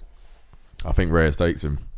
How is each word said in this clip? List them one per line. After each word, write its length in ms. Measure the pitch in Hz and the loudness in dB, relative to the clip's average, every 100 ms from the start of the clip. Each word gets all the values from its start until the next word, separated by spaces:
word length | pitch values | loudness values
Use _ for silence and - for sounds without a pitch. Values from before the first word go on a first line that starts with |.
| - - - - - - - - | -18 -20 -20 -20 -20 -20 -18 -10
I 80 | - | -2
think 200 | - 90 | 0 2
Reyes 260 | 82 80 80 | 4 4 2
takes 260 | 87 - | 0 0
him. 160 | 76 71 - | -4 -6 -8